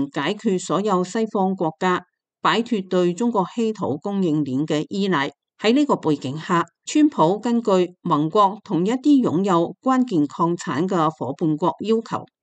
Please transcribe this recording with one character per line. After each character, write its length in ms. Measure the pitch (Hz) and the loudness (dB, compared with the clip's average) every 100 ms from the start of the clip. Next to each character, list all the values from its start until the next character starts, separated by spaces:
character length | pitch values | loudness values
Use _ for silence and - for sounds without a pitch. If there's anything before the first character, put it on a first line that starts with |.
| 139 | -2
解 240 | 156 143 | -4 -4
決 240 | 208 220 180 | -2 -2 -2
所 220 | - 165 | -2 -2
有 240 | 214 180 | 0 0
西 220 | 180 233 | 0 -2
方 280 | 214 208 190 | -2 0 0
國 160 | 190 165 - | 0 -4 -2
家 240 | 185 175 - _ _ _ | -2 -2 -6 _ _ _
擺 200 | 156 196 | -2 0
脫 260 | 233 214 190 | 0 -4 0
對 260 | 185 175 | 0 2
中 160 | 175 240 | 0 0
國 160 | 226 180 | 0 -2
稀 200 | - 220 | -2 -4
土 240 | 214 202 277 | -2 -4 -6
供 260 | 202 202 | -4 -2
應 220 | 175 151 | 0 0
鏈 200 | 131 131 | 0 -2
嘅 200 | 156 151 156 | -2 -2 -4
依 220 | 196 196 | -4 -2
賴。 240 | 151 143 - _ - | -2 -4 -8 _ -4
喺 120 | 208 | 0
呢 120 | 262 | 2
個 100 | 285 190 | 2 0
背 180 | 156 | 0
景 200 | 143 131 151 | -2 -4 -8
下， 260 | 165 170 165 _ - | -2 -2 -2 _ -2
川 200 | 302 302 | 2 4
普 320 | - 160 208 | 4 2 2
根 220 | 240 233 | 0 0
據 320 | 220 185 180 - | 2 2 0 -4
盟 260 | 175 151 156 | -4 -2 2
國 260 | 208 196 - | 2 2 0
同 200 | - 160 | -4 -2
一 60 | 190 | 0
啲 280 | 254 294 277 | 0 4 4
擁 220 | 196 151 | 4 0
有 320 | 196 170 170 - | 2 2 0 -2
關 240 | 262 262 | 0 0
鍵 220 | 247 175 | 2 0
礦 320 | 143 - 170 175 | 0 0 -2 -2
產 300 | 185 135 185 | -4 -2 0
嘅 200 | 180 160 | 0 0
伙 200 | - 127 | -2 -8
伴 220 | - 160 | -2 -2
國 160 | 147 180 - | 0 -2 -2
要 160 | 202 226 | -2 -2
求， 240 | 226 - - _ | -2 -8 -10 _